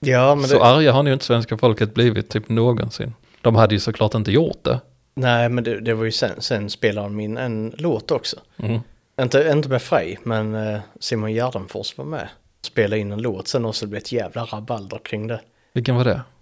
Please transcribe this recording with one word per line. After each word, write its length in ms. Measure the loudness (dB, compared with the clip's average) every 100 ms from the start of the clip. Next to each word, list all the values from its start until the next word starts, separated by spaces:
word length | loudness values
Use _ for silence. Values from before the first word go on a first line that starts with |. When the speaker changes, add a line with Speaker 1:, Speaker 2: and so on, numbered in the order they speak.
Speaker 1:
Ja, 340 | 0 4 6
men 140 | 4 4
Speaker 2:
Så 100 | 6
Speaker 1:
det 60 |
Speaker 2:
arga 280 | 8 8 6
har 100 | 6
nu 100 | 4
inte 120 | 0
svenska 320 | 2 0 2 2
folket 360 | 2 2 0
blivit 340 | 2 2 2 -2
typ 180 | -6 -2
någonsin. 640 | 2 2 2 -2 -6 -8 -10 _ _
De 140 | 2 6
hade 180 | 6
ju 60 | 4
såklart 340 | 0 0 0
inte 180 | 0 2
gjort 320 | 2 2 -2
det. 160 | -2 -2 -4 _ _
Speaker 1:
Nej, 340 | -4 0 2 2
men 160 | 0
det, 160 | -2 -4
det 140 | -2
var 100 | -2
ju 80 | -2
sen, 180 | -2 -2 -4
sen 300 | -4 -4 -4
spelade 360 | -2 -2 -2 -4
de 140 | -6
in 160 | -6 -4
en 380 | -4 -4 -6 -4
låt 320 | -2 -2 -2
också. 260 | -4 -4 -10 -14 -8
Speaker 2:
Mm. 240 | -4 -4 -6 _ _ -4
Speaker 1:
Inte, 280 | 0 2 4
inte 160 | 2 0
med 140 | -2
Frej, 360 | 0 -2 -2 -6
men, 320 | -4 -4 -2
eh, 260 | -4 -4 -6 -10 -14
Simon 320 | -6 -4 -2
Gärdenfors 640 | -2 -4 -4 -8 -10 -10 -10
var 60 |
med. 240 | -10 -10 -12 -16 _ _
Spelade 360 | -6 0 0 0
in 120 | -4
en 100 | -4
låt 260 | -6 -6 -4
sen 160 | -4
och 120 | -4 -4
så 100 | -8
blev 120 | -8
ett 140 | -6
jävla 320 | -6 -6 -8
rabalder 540 | -10 -10 -8 -10 -8 -14
kring 220 | -10 -8 -6
det. 140 | -8 -12 _ _
Speaker 2:
Vilken 240 | -6 0 2
var 80 |
det? 160 | 2 0 -4 _